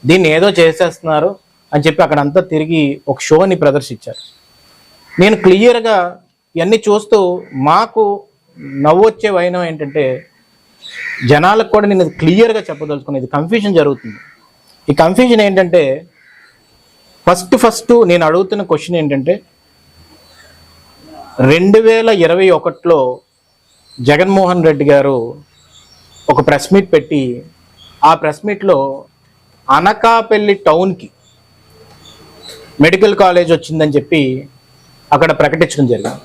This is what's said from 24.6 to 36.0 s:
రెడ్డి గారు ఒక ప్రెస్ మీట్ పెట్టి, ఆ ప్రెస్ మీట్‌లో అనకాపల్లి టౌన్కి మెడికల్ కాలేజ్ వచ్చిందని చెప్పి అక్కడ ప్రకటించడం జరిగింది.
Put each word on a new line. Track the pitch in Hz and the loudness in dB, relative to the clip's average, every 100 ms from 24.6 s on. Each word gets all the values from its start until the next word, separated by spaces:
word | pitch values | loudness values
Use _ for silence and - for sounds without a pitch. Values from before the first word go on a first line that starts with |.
| 160 | 0
రెడ్డి | 147 143 | 0 2
గారు | 143 139 131 117 147 _ _ _ _ _ _ _ _ - | 2 2 -2 -6 -12 _ _ _ _ _ _ _ _ -2
ఒక | 143 139 | 0 0
ప్రెస్ | 143 - | -2 0
మీట్ | 196 190 | 0 2
పెట్టి, | 156 - 151 127 120 - _ _ _ - _ | -2 0 -4 -4 -8 -14 _ _ _ -20 _
ఆ | 151 | 0
ప్రెస్ | 165 156 151 208 | 2 -2 -6 -8
మీట్‌లో | 202 196 151 139 135 - _ _ _ _ _ - | -6 0 0 -2 -8 -16 _ _ _ _ _ -2
అనకాపల్లి | 139 180 220 226 226 220 214 208 | 0 0 0 0 0 0 -2 0
టౌన్కి | 196 - 160 190 180 - _ _ _ _ _ _ _ _ - - - - - - - - - | 0 0 0 -2 -6 -14 _ _ _ _ _ _ _ _ -20 -20 -20 -20 -20 -20 -20 -20 0
మెడికల్ | 151 185 208 196 | 0 2 0 2
కాలేజ్ | 190 180 165 | 2 4 2
వచ్చిందని | 165 - 156 156 | -2 -2 -2 0
చెప్పి | 143 143 160 135 131 143 _ _ _ _ _ _ | 0 0 -2 -2 -4 -12 _ _ _ _ _ _
అక్కడ | 143 160 | 0 0
ప్రకటించడం | 151 147 165 170 - 131 | 2 0 0 -2 0 -2
జరిగింది. | 113 | -2